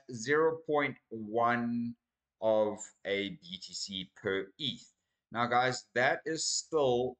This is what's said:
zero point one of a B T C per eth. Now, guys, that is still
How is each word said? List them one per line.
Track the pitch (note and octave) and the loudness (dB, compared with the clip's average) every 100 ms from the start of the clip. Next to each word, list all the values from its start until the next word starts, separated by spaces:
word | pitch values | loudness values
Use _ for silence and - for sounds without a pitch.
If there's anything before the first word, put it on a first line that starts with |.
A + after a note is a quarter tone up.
| - | -12
zero | B2 A2+ D3+ D#3+ D#3+ - | -8 0 4 4 0 0
point | D3 C#3+ A#2+ - | 0 0 -2 -12
one | A2+ G#2 A2+ A#2 A#2+ A#2+ A#2+ A#2 A#2+ _ _ _ - | -12 -4 2 4 2 0 -2 -4 -6 _ _ _ -2
of | A2 A2 G#2 G2+ - _ - | 2 4 2 -2 -10 _ -4
a | G2 G2+ E2+ | -2 -2 -6
B | E2+ F#2 | -14 -16
T | - | -12
C | F2 - F#2+ F2+ - | -10 -8 -8 -10 -6
per | G#2 F#2+ G2 - | -2 -2 -4 -8
eth. | C#3+ - - _ _ _ _ | -8 -8 -12 _ _ _ _
Now, | A2+ A#2+ | -4 0
guys, | A#2+ B2+ - - A#2+ | 2 2 0 -4 0
that | C3 E3+ D3+ | 2 0 -2
is | D#3+ - | -4 -2
still | - - D#3+ C3+ B2 B2 - | -4 -2 2 4 4 0 -2